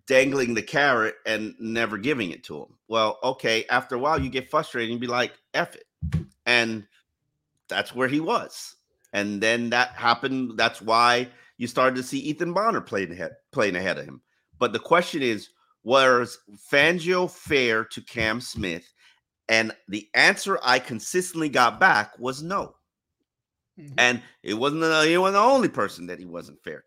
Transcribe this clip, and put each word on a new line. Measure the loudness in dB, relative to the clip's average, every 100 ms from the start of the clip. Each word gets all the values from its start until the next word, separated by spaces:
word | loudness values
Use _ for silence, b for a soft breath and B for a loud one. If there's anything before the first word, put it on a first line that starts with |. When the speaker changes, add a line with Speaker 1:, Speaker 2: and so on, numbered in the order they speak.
| 2
Speaker 1:
dangling | 4 4 2 -2
the | -2
carrot | -2 0 2 2 0 -4 -4
and | -4 -6 -10
never | -6 -2 -2 -2
giving | -4 -4 -4
it | -8 -14
to | -14
him. | -16 _ -4
Well, | 0 0 0
okay, | -4 -2 0 0 0
after | -2 -2 -4
a |
while, | -2 -2
you | -2
get | -6 -4
frustrated | -4 -4 -6 -6
and | -6
be | -4
like, | -2 -4 -6 _
"F | -4 -4 -8
it." | _ -10 -4 -4 -6 _ 2
And | 2 2 -4 -12 _ _ _ _ _ _ _ -8
that's | -6 -4 -2
where | -2
he | -2
was. | -2 -4 -4 -14 -18 -20 _ _ _
And | -4 -4 0
then | 0 0 0
that | 0 0
happened. | 0 0 0 -2 -4 -4 0
That's | 0 -2
why | 0 4 4 2 -2 b b b
you | -4
started | 0 2 0
to |
see | -6 -6
Ethan | -6 -6 -4
Bonner | -2 -2 -2
playing | -4 -6 -6
ahead, | -8 -12 -12 _
playing | -2 0 0
ahead | -4 -4
of |
him. | -8 -18 _ _ _ -4
But | -2
the | -2
question | 2 2 2 -2
is, | -2 -4 -8 _ _ _
was | 2 4 6 4 2 -8 _ -20 0
Fangio | 4 4 2 0 0 -2
fair | -6 -2 2 2 0 -2
to | -10
Cam | -10 -2 -2 -2
Smith? | -6 -8 -6 -8 -12 _ b b b _ 0
And | 2 0 -6 -8
the | -10 -2
answer | 4 4 4 -2 -2
I | 2 2
consistently | 0 -10 -4 -4 -4 -4 0
got | 4 4 4
back | 4 4 0 -6
was | -8 -6
no. | -6 -6 -6 _ _ _ _ _ _ _ _ _ _ -20
Speaker 2:
Mm-hmm. | -4 2
Speaker 1:
And | 4 2 -6 b
it | -4
wasn't | -2 0 0
the, | 2 4 4
he | 4
wasn't | 4 4
the |
only | 6 6 2
person | 0 -4 -4 -12
that | -12
he | -12
wasn't | -14 -14 -16
fair | -14 -14